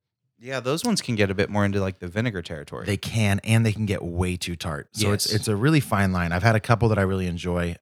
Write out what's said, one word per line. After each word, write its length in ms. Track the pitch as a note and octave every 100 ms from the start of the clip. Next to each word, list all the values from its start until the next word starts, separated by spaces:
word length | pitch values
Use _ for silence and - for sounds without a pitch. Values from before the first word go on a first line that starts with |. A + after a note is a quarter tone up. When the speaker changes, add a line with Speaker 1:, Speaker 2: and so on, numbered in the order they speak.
| _ _ _ _
Speaker 1:
Yeah, 220 | A#2+ C3
those 240 | A#2+ D#3
ones 160 | B3 G3+
can 140 | - A2
get 140 | G2
a 40 |
bit 160 | F#2+ -
more 140 | G#2
into, 160 | G2+ G2+
like, 180 | F#2+ F#2
the 100 | F2+
vinegar 320 | G2+ A#2+ F#2+
territory. 460 | E2+ D#2+ C#2+ B1 D2+
Speaker 2:
They 100 | G2+
can, 440 | - A2+ G#2 G2+
and 220 | - A2+ A2+
they 60 |
can 120 | G2+ G#2
get 160 | G2+
way 340 | E2+ F2 F2+ F2+
too 200 | - E2+
tart. 320 | F2+ D2 -
So 200 | - G2+
it's, 140 | G2+ -
Speaker 1:
Yes. 80 | A2
Speaker 2:
it's 80 | A2
a 80 | G2+
really 240 | C3+ D#3+
fine 320 | - G2+ G2
line. 200 | F#2 E2+
I've 100 | F2
had 120 | A2+ A2
a 40 |
couple 280 | - G#2+ A#2
that 80 | G#2
I 40 |
really 240 | F#2+ F#2+ F2+
enjoy. 500 | E2 F2+ F2 F2 E2+